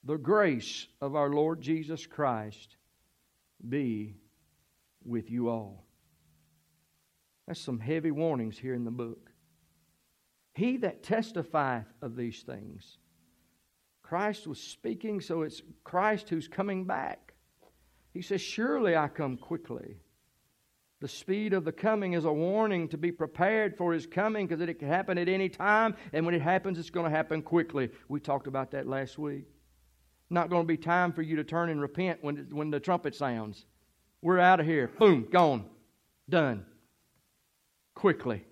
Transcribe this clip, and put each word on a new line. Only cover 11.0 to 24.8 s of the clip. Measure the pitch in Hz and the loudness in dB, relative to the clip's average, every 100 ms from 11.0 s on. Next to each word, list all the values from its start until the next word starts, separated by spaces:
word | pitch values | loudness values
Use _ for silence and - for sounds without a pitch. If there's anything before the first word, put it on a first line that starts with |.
testifieth | - 226 226 180 - 156 139 120 110 - | -2 -2 0 -6 -2 0 0 -2 -6 -12
of | 139 120 | -12 -6
these | 120 - | -6 -8
things." | - 101 101 - - - _ _ _ _ _ _ _ _ _ _ | -12 -14 -12 -16 -20 -20 _ _ _ _ _ _ _ _ _ _
Christ | - 170 208 208 165 | -6 -2 -2 -2 -10
was | 139 | -12
speaking, | - - - 180 220 208 | -12 -10 -8 -6 -4 -6
so | - 165 | -4 -4
it's | 156 - - - | -4 -6 -20 -20
Christ | - 180 208 214 208 | -4 0 2 0 -2
who's | 165 156 | -6 -6
coming | - 202 190 185 | -4 -4 -2 -2
back. | - - - - _ _ _ _ _ _ _ _ | -4 -4 -8 -16 _ _ _ _ _ _ _ _
He | - | -12
says, | 175 196 | -4 -4
"Surely | - - 233 285 214 160 | -4 -4 0 2 2 2
I | 147 | 0
come | - 147 127 | -2 -6 -6
quickly." | - 170 - 117 - 98 _ _ _ _ _ _ _ _ _ _ | -8 -10 -8 -12 -12 -18 _ _ _ _ _ _ _ _ _ _
The | 139 | -12
speed | - - 196 214 | -12 -4 -2 2
of | 190 | 0
the | 160 | 0
coming | 160 208 220 190 | -2 0 2 0
is | 175 160 | 0 2
a | |
warning | 151 170 202 220 185 160 | 2 2 2 2 2 -2
to | 151 | -2
be | 170 | -4
prepared | 175 160 - 180 220 214 208 | -2 -6 0 2 4 0 0
for | 175 | 0
his | 165 165 | 0 -2
coming, | 175 208 214 190 | -2 0 0 -2
'cause | 160 | -2
it | 170 | -4
can | 165 | -4